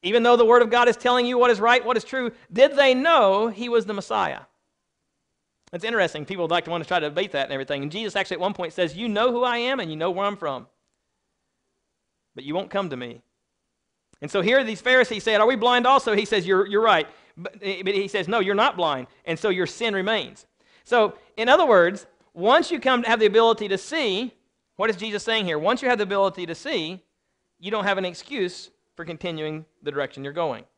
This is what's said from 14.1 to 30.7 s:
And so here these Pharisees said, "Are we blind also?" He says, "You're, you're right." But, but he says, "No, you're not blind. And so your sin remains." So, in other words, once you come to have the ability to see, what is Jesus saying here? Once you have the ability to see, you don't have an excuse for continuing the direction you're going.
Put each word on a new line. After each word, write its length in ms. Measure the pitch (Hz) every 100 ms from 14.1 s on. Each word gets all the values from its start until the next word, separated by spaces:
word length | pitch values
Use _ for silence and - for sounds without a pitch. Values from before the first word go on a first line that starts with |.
| _
And 100 | 151
so 120 | 202
here 200 | 185 262
these 200 | 240 220
Pharisees 420 | - 254 247 220
said, 160 | 220 214
"Are 60 | 214
we 100 | 254
blind 300 | 233 247 240
also?" 280 | 269 254
He 120 | 208 214
says, 200 | 214 175
"You're, 200 | 190 196
you're 160 | 202
right." 260 | 226 175 156 - _ -
But, 220 | 180 214
but 340 | 196 190 190
he 120 | 202 196
says, 220 | 208 175
"No, 120 | 226
you're 140 | 196
not 220 | 202 247 175
blind. 300 | 165 135 127 _
And 140 | - 214
so 100 | 220
your 180 | 185 175
sin 280 | - 233
remains." 520 | 202 190 220 127 - _ _ _ _
So, 320 | _ 240 214 - _ -
in 100 | 226
other 160 | 302
words, 420 | 320 208 170 196 - _ _
once 360 | - 196 285 -
you 80 | 320
come 240 | 262 254
to 60 | 233
have 120 | 233
the 60 | 214
ability 420 | 208 226 226 208
to 100 | 190
see, 560 | - 320 254 185 247 _ _ _ _ _
what 140 | 214
is 60 | 190
Jesus 260 | 220 208
saying 240 | - 220 185
here? 120 | 151
Once 220 | 170 247
you 80 | 254
have 80 | 240
the 80 |
ability 400 | 202 196 196 180
to 100 | 175
see, 480 | 165 277 269 160 185 _ _ _ _ _ _
you 120 | 175
don't 140 | 214
have 120 | 196 196
an 80 |
excuse 680 | 185 170 - 269 180 - - _ _ -
for 80 |
continuing 600 | 165 165 175 160 156 156 160 _
the 80 | 143
direction 340 | 143 135 -
you're 80 | 139
going. 320 | 151 160 117 143